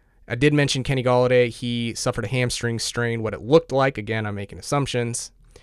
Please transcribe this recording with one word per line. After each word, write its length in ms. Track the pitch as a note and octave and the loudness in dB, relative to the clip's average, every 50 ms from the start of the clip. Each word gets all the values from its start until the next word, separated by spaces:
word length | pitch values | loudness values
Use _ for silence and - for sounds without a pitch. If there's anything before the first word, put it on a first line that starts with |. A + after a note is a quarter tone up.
| _ _ _ _ - - | _ _ _ _ -10 -8
I 80 | A2 | -2
did 180 | A#2+ C#3 D3 D3 | 2 4 4 4
mention 300 | D3 C#3+ C3+ - C3+ A#2+ | 4 2 2 0 -2 -2
Kenny 200 | - C#3 C3 A#2 | -2 -2 0 2
Golladay. 460 | B2+ B2 B2 B2+ B2 B2+ B2 B2 A#2+ | 2 4 4 4 4 6 4 4 2
He 440 | A2 - A#2+ A#2+ A#2+ A#2 A#2 A#2 A2 | 0 -6 -6 -4 -2 -2 -2 -4 -4
suffered 300 | - - B2+ B2 - A2 | -4 -4 -4 -2 -4 -4
a 40 | G2+ | -2
hamstring 480 | C3 B2+ B2 A#2+ - - - A#2 A#2 A2+ | -2 0 0 0 -2 -2 -2 -4 -2 -2
strain, 460 | - - - A#2+ A#2+ A#2 A#2 A2+ A2 | -4 -4 -2 -2 -2 -2 -2 -2 -4
what 100 | G#2+ G2+ | -4 -6
it 80 | - | -6
looked 300 | - A2 C#3+ D#3+ D#3+ - | 0 4 4 4 4 4
like. 260 | C3 C3+ C3+ C#3 C#3 - | 0 2 2 2 0 -4
Again, 280 | G#2 G2+ A2 A2 G#2+ | -6 -4 -4 -4 -2
I'm 100 | G#2 G2+ | -4 -6
making 240 | G2+ G2+ - - - | -6 -8 -10 -12 -14
assumptions. 720 | - - D3 C#3+ C3+ - - B2 A#2+ A#2 A2+ - - - - _ - - _ - | -6 -2 -2 -2 0 0 -2 -2 -2 -2 -4 -6 -8 -10 -16 _ -20 -20 _ -20